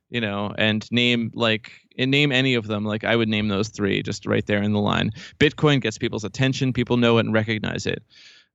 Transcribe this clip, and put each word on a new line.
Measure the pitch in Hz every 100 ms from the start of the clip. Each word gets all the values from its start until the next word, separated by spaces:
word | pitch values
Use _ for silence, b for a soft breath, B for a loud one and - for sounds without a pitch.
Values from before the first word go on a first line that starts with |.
| -
you | 120
know, | 107 101 104 -
and | 107 107 -
name, | 120 120 120 110
like, | - 117 110 - - _ -
and | 131
name | 139 147
any | 127 135
of | 120 107
them, | 104
like, | 107 104
I | 101 117
would | 110
name | 107 107
those | 98 107
three | - 98 101
just | 101 113 110
right | 107 107
there | 104
in | 104
the | 104
line. | 101 87 98 - B B
Bitcoin | 147 - 151 135
gets | 110 -
people's | 117 110
attention. | 101 - 131 127 131
People | 123 117 120
know | 117 117
it |
and | 110
recognize | 110 107 107 87 87 98
it. | - - b b b b